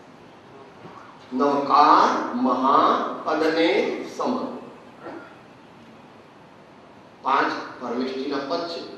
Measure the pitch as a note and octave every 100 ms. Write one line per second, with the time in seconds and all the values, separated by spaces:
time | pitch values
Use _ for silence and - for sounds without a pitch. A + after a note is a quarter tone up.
0 | - - F2 - - C3+ C3+ - - -
1 | - - - B2+ C#3+ C3+ - C#3+ A#3+ -
2 | - - - B2 B2+ - C3 D3 F3 -
3 | - - E3 D#3 D#3 E3 E3+ G3+ - -
4 | - - C3+ - - - - - - -
5 | - - - - - - - - - -
6 | - - - - - - - - - -
7 | - - C3 C#3 D#3 D3 - - A#2+ B2
8 | C3 C3 C#3+ C#3+ - E3+ E3+ - -